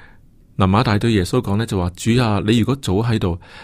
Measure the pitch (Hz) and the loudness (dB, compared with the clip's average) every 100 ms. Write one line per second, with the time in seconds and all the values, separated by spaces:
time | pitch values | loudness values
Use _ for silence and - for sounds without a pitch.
0 | - - - - - - 101 107 123 104 | -20 -20 -20 -20 -12 -2 2 2 2 0
1 | 117 107 87 127 101 101 113 98 87 87 | 2 0 0 -2 -2 -2 -2 -2 -4 -2
2 | 110 117 117 101 101 117 107 139 - 95 | 0 2 2 0 2 2 0 -2 -2 -2
3 | 117 110 95 85 - - | 0 -2 -2 -4 -10 -20